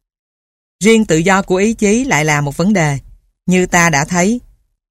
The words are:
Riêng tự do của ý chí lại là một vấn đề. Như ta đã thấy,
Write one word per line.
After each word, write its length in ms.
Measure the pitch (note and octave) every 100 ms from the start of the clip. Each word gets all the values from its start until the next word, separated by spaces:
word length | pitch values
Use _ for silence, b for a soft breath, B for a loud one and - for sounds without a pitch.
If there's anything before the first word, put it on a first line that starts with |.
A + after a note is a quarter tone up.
| _ _ _ _ _ _ _ -
Riêng 220 | G3+ A3+ G#3+
tự 120 | D#3+
do 240 | F3 F#3+
của 140 | F#3 F#3
ý 180 | G#3+
chí 300 | A3+ G3+ A3+
lại 220 | C4+ D3+ D#3
là 160 | D3
một 160 | C#3+ C#3
vấn 160 | F#3
đề. 260 | G3+ D3+ C3+ - - _ _ -
Như 200 | F#3 F3+
ta 240 | F3 E3+
đã 160 | C#3+ C#3+
thấy, 360 | F3 F#3+ A#3+ - _ _ _ _